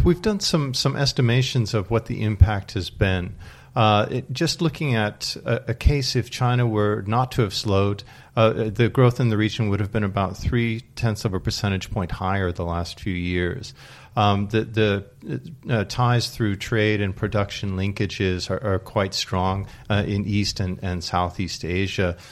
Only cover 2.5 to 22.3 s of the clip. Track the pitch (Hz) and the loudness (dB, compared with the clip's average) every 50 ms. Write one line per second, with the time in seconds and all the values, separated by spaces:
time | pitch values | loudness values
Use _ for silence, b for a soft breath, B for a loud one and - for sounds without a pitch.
2.5 | 107 98 95 - - 101 87 - - - 104 95 92 92 87 92 B B B B | 6 2 -4 -4 -6 -6 -6 -6 -2 0 2 2 2 0 -2 -4 B B B B
3.5 | B B B B - 123 110 107 104 104 107 - 127 127 131 - 131 - 170 160 | B B B B 0 2 4 6 6 4 2 0 -2 -6 -6 -6 -4 -2 -2 -2
4.5 | - - 175 160 - - 160 143 120 110 107 104 - - - - - - - - | 0 0 -2 -2 -2 -2 -2 0 0 0 0 -2 -4 -6 -8 -8 -8 -6 -4 -2
5.5 | 120 117 - - 113 - - - 147 143 131 - - 127 113 - - - 127 123 | -2 -2 -2 -4 -2 2 4 4 4 4 2 0 -2 -2 -2 -4 -4 -2 0 2
6.5 | 123 123 123 117 107 107 104 104 104 107 98 98 113 123 127 127 - 131 117 95 | 2 2 2 2 2 2 2 2 0 -2 -2 0 0 0 0 0 0 0 0 0
7.5 | - - - 107 98 98 101 101 101 101 B B B B B B - 120 113 110 | -2 -2 0 2 2 4 4 2 0 -4 B B B B B B 2 4 4 4
8.5 | 110 - 110 110 98 104 120 107 - 135 127 123 120 - 131 117 110 104 107 107 | 4 2 -2 -2 0 2 2 2 4 6 6 6 4 4 2 2 4 2 2 0
9.5 | - - 113 104 101 101 107 98 - 110 104 98 95 101 98 90 98 - - - | 0 0 0 2 2 0 0 0 -2 -2 -2 0 0 0 0 -2 -2 -4 -2 0
10.5 | 127 120 117 117 113 113 - - - - 120 113 107 - - 113 95 92 - 113 | 0 0 0 0 -2 -6 -8 -12 -6 -2 0 0 0 0 -2 -2 -2 -2 -2 -4
11.5 | - - - 101 95 92 - - - - 92 87 - - 98 92 98 98 95 90 | -2 0 0 0 0 -2 -4 -4 -4 -4 -4 -4 -4 -4 -2 0 0 0 0 0
12.5 | 85 - 87 85 85 85 87 - - - - 104 90 87 87 90 90 90 90 87 | -2 -2 -4 -2 -2 -4 -4 -6 -8 -8 -6 -4 -4 -2 -2 -2 0 0 0 -2
13.5 | - - - - B B B B B B B B - 117 107 104 101 98 104 98 | -4 -6 -10 -14 B B B B B B B B 0 2 4 4 4 2 0 0
14.5 | 107 110 110 113 110 113 107 104 101 101 98 - - - - - 139 127 - - | 0 -2 -2 0 0 2 2 2 2 0 -4 -8 -16 -16 -10 -8 -8 -8 -10 -12
15.5 | - - - - 127 110 98 - - - 123 120 120 120 - - - - 113 104 | -16 -12 -4 -2 0 0 -2 -2 -2 0 2 2 2 2 0 -2 -2 -2 -2 0
16.5 | 98 98 - - 123 110 107 107 107 101 101 98 92 - - 101 - 104 101 - | -2 -2 -4 -2 0 2 2 2 2 2 0 -2 -2 -4 -4 -2 0 0 -2 -2
17.5 | - - - 98 95 92 95 101 98 - 104 95 - - 101 95 90 90 - - | -4 -6 -6 -4 -2 -2 -2 -2 -2 -2 -4 -4 -2 0 0 0 0 -2 -4 -4
18.5 | 98 - - 104 95 90 - - - 107 98 98 - - - - - 92 92 92 | -4 -4 -2 0 -2 -2 -2 -2 0 0 0 0 -2 -6 -4 -2 0 0 0 0
19.5 | 95 98 98 B B B B - 107 101 104 - 104 101 101 - 101 104 101 92 | 0 -2 -4 B B B B -2 0 0 0 0 0 -2 0 0 0 0 0 0
20.5 | - - 98 90 90 - - 92 90 87 82 - - 90 90 85 - - 95 80 | -2 -2 -4 -4 -4 -4 -4 -4 -4 -4 -4 -2 0 0 0 0 -2 -4 -6 -6
21.5 | - - - 80 87 92 98 95 - - 95 87 85 B B B | -6 -6 -6 -4 -2 -2 -2 -2 0 0 0 0 -2 B B B